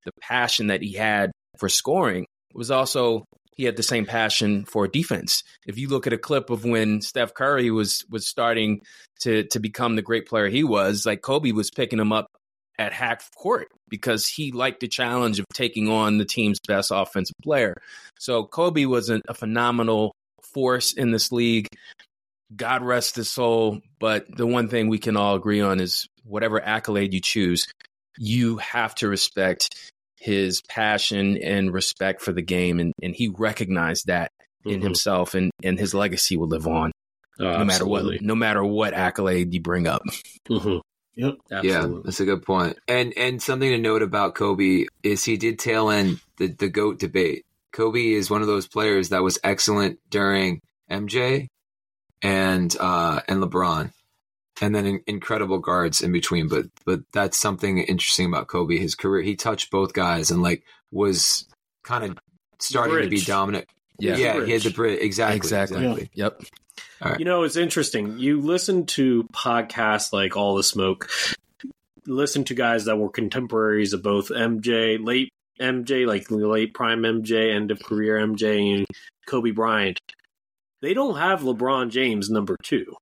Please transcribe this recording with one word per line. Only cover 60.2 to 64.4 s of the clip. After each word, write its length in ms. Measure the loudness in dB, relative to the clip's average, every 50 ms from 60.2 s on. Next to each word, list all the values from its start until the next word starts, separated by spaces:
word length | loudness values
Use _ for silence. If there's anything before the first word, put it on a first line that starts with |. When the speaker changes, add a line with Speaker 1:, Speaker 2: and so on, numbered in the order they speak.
| 0 0
Speaker 4:
and, 120 | 2 2 2
like, 220 | 2 0 -2 _ _ -20 _ _ _
was 560 | -2 0 2 2 2 2 2 0 0 -2 -4 _ _ _ _ _ _ _ _
kinda 280 | -4 -4 -4 -4 -6 -10 -12 _ _ _ _ _ _ _ _
starting 380 | -8 -2 0 0 2 2 2
to 60 | 2 2
be 40 | 2 0
Speaker 2:
Bridge. 100 | 0 0
Speaker 4:
dominant. 400 | 0 0 0 0 0 -2 -4 -6 _ _ _ _ _ _ -4
Speaker 1:
Yeah. 180 | -2 0 2
Speaker 4:
Yeah, 280 | 2 2 2 2 0